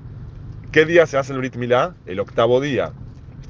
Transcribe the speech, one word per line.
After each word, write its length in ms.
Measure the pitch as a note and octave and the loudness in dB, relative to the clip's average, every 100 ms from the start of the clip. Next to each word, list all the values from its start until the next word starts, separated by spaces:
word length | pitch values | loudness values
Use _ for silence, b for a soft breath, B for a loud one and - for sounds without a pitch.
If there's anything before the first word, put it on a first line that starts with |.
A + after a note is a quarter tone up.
| - - - - - - - | -16 -14 -14 -14 -14 -14 0
¿Qué 140 | D3+ D#3+ | 4 6
día 200 | E3+ D#3 | 6 4
se 120 | C#3 | 2
hace 160 | C3 | -2
el 60 | C3 | -4
Brit 180 | B2+ B2 | -6 -4
Milá? 380 | B2 B2 F3+ - - | 2 2 2 -4 -8
El 160 | F#2 | -6
octavo 400 | G2 - A#2 B2 | -2 2 4 4
día. 320 | D3 A#2 D#2+ - - - - - | 2 0 -2 -6 -16 -18 -18 -16